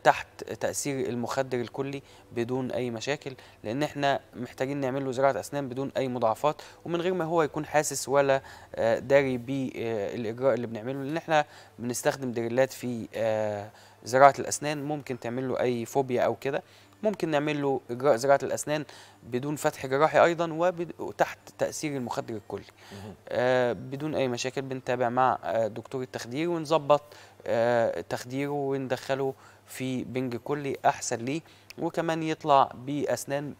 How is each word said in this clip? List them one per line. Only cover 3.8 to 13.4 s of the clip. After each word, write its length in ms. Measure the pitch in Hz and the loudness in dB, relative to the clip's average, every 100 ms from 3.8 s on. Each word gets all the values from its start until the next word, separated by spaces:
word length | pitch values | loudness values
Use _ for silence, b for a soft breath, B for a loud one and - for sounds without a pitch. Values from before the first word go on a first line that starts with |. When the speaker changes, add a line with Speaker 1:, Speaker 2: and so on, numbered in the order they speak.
Speaker 1:
إحنا 380 | 147 143 143 135 - - | -2 0 0 0 -4 -12
محتاجين 400 | 123 - 131 143 | -10 -4 -4 -2
نعمل 280 | 135 135 | -2 -2
له 80 | 135 | -4
زراعة 280 | 123 139 113 | 2 4 4
أسنان 280 | 98 143 135 | -4 -6 -6
بدون 240 | 123 139 - | -6 -4 -2
أي 120 | 131 | -2
مضاعفات 540 | 123 113 110 151 156 B B | 0 0 2 0 -2 B B
ومن 160 | - 170 | -6 -2
غير 140 | 170 | -2
ما 100 | 185 | -2
هو 180 | 160 170 | 0 2
يكون 240 | 151 156 147 | 0 -2 0
حاسس 420 | 147 151 139 - | 0 0 -4 0
ولا، 340 | 139 139 135 B B B | 2 4 2 B B B
آه، 240 | - 110 113 | -2 2 2
داري 400 | 123 139 139 123 | 4 4 6 0
بالإجراء 1160 | 120 139 131 - 113 113 98 110 110 117 131 | -4 -4 -4 -4 -4 -2 -4 -4 -6 0 2
اللي 120 | 120 117 | 2 0
بنعمله، 360 | 113 113 139 | -6 -6 -6
لأن 140 | 135 160 | -4 -6
إحنا 280 | - 156 147 B B - | 0 2 2 B B -10
بنستخدم 540 | 117 120 151 135 131 | -6 -2 0 0 -2
دريلات 400 | 117 117 120 135 | -2 -2 2 2
في، 360 | - 123 120 104 | 0 -6 -6 -6
آه، 560 | - 113 107 | -4 0 0